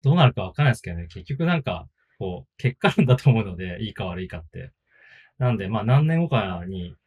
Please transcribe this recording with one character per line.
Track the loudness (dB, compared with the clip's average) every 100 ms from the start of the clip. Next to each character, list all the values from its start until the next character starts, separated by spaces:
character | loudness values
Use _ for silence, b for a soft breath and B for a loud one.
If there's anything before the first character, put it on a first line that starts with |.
ど | 4
う | 6
な | 4
る |
か | 4
わ | -6
か | 0
ん | 0
な |
い |
で | 0
す |
け | -6
ど | -10
ね。 | -10
結 | -14 -10
局 | -4 0
な | 0
ん |
か、 | -2 -8 -10 _ _ _
こ | -8 -8 -14
う、 | _
結 | -4 0
果 | 0 2
論 | 4
だ | 6
と | 6
思 | 4
う | 0
の | -6
で、 | -8 -6
い | -8
い |
か | -6 -8
悪 | -6
い | -8
か | -12
っ | -14
て。 | -16 -16 _ _ b b b b _
な | -2
ん | -2
で、 | -2
ま | -2
あ、 |
何 | 2 4 4
年 | 0
後 | 0
か | -2 -2 -6 -8
に | -10 -10 -14